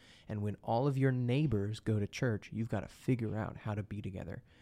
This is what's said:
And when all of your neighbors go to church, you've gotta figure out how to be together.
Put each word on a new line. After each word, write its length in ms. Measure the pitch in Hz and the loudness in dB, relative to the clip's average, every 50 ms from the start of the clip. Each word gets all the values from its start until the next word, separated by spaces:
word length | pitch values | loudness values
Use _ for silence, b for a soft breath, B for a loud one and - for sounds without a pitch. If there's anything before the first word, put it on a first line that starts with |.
| B B B B B B | B B B B B B
And 140 | 107 104 | -4 -2
when 140 | 104 104 95 - | -2 -2 -4 -2
all 240 | - 110 113 120 139 143 | -2 0 2 2 2 2
of 100 | 131 131 | 4 4
your 140 | 135 135 | 4 4
neighbors 680 | 127 127 123 120 123 143 160 139 113 98 98 104 110 - | 4 2 2 2 4 4 4 4 2 2 2 0 -2 -2
go 200 | - 117 110 104 | 0 0 2 2
to 60 | 101 | 0
church, 440 | - - - 135 120 107 95 - - | -2 -2 0 0 0 0 0 -4 -6
you've 160 | - 107 113 113 | -4 -4 -2 -2
gotta 180 | 110 98 - - | -2 -4 -4 -6
figure 480 | - - - 139 131 117 113 104 104 | -12 -4 0 2 2 2 2 -2 -2
out 220 | 107 101 - - - | -2 -4 -4 -6 -6
how 160 | - 110 104 | -4 -4 -2
to 80 | 104 | -2
be 200 | 101 - 101 101 | -4 -6 -6 -6
together. 400 | - 98 95 92 90 82 - - - B B B | -6 -6 -6 -6 -8 -8 -10 -12 -12 B B B